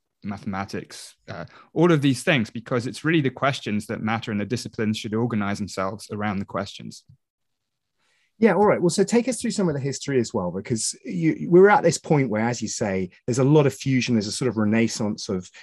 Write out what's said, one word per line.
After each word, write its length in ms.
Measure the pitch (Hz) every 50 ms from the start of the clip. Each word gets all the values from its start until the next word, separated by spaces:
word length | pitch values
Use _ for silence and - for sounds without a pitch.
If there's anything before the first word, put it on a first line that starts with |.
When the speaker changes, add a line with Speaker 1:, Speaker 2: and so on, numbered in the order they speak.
| _ _ _ _ -
Speaker 1:
mathematics, 920 | 101 101 98 - 107 95 95 98 - - 92 - - - - - - - _ _ -
uh, 160 | 101 85 82 - - - - _ -
all 200 | - 165 175 165
of 100 | 147 135
these 220 | 143 127 - -
things, 260 | 185 160 127 104 -
because 360 | - 117 - - 131 123 113
it's 180 | 127 104 - -
really 160 | 151 170 165
the 100 | 135 127
questions 560 | 127 - 131 139 131 - - 117 104 104 -
that 160 | - 110 - 110
matter, 300 | 107 113 110 - 117 107
and 80 | 101
the 60 | 104
disciplines 500 | 98 123 110 - 113 - - 110 107 107
should 180 | - - 110 107
organize 440 | 110 120 120 117 104 101 98 101 101
themselves 500 | 104 90 - 98 95 95 110 104 - -
around 280 | 110 104 104 107 95 98
the 60 | 92
questions. 580 | - - 95 101 - - - 60 55 - - _ _ - _ _ _ _ _ _ _ _ _ _ _ _ _ _ _ _ _ _ _ _ _ _ _ _ _
Speaker 2:
Yeah, 140 | 220 214 170
all 120 | 190 208
right. 140 | 202 135 -
Well, 80 | 175 175
so 140 | - 202 190
take 260 | - 220 240 240 262
us 120 | 240 -
through 100 | - 226
some 180 | 185 214 190 165
of 60 | 143
the 60 | 139
history 380 | 127 143 131 - - - 139 127
as 140 | 113 - -
well, 180 | 104 90 87
because 460 | 82 95 101 - 120 110 - - - - -
you, 440 | 254 190 175 165 156 - - 147 -
we're 180 | 170 180 190 208
at 140 | - - -
this 160 | 170 139 -
point 320 | - - 165 143 135 113
where, 120 | 104 107 113
as 200 | 120 123 - 110
you 60 | 95
say, 420 | - - 113 101 95 95 92 90 - _ _
there's 140 | - 117 131
a 40 | 131
lot 220 | 135 151 156 139
of 80 | 135 -
fusion. 400 | - - 135 131 127 117 131 120
There's 140 | 110 98 104
a 40 | 101
sort 160 | - 139 123
of 80 | 95
renaissance 720 | 110 107 104 110 113 113 113 - - 113 104 107 - - -
of, 220 | 98 92 90 - - -